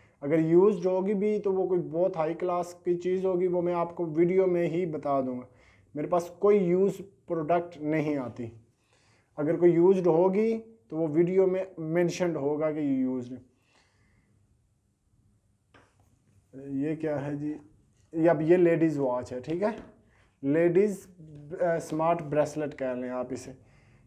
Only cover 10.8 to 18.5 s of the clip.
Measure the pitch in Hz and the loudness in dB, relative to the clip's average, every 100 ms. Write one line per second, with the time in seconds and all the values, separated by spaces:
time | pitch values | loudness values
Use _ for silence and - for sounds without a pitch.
10.8 | _ 156 165 151 175 185 190 185 185 - | _ -6 -2 2 2 4 2 0 -4 -8
11.8 | 156 170 175 160 180 151 139 151 156 151 | -4 -2 -2 -2 -4 -2 -2 -2 -2 -2
12.8 | 143 135 131 127 120 123 - _ _ _ | -2 -2 -2 -4 -8 -14 -18 _ _ _
13.8 | _ _ _ _ _ _ _ _ _ _ | _ _ _ _ _ _ _ _ _ _
14.8 | _ _ _ _ _ _ _ _ _ _ | _ _ _ _ _ _ _ _ _ _
15.8 | _ _ _ _ _ _ _ 131 139 139 | _ _ _ _ _ _ _ -18 -8 -4
16.8 | 147 156 156 147 143 143 151 151 - _ | -4 -4 -4 -4 -6 -8 -8 -10 -16 _
17.8 | _ _ _ 165 170 151 156 | _ _ _ 0 2 4 4